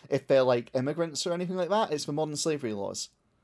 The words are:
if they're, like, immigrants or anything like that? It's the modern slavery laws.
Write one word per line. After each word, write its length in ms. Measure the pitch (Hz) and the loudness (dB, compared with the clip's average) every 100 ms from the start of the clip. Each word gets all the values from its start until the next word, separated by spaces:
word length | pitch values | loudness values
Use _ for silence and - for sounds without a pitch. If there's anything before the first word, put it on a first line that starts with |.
| - | -4
if 160 | 139 - | -2 4
they're, 160 | 135 | 4
like, 280 | 131 123 120 | 6 2 0
immigrants 520 | 131 131 139 165 143 185 | -2 -2 -2 -4 -4 -4
or 40 | |
anything 200 | 175 180 185 | -2 -2 -2
like 120 | 170 | 0
that? 240 | 208 220 | 2 2
It's 140 | 147 143 | -2 -2
the 60 | |
modern 220 | 147 156 147 | -2 -2 -2
slavery 360 | 165 147 120 | -2 0 -2
laws. 380 | 101 98 101 - _ _ _ | -4 -4 -6 -12 _ _ _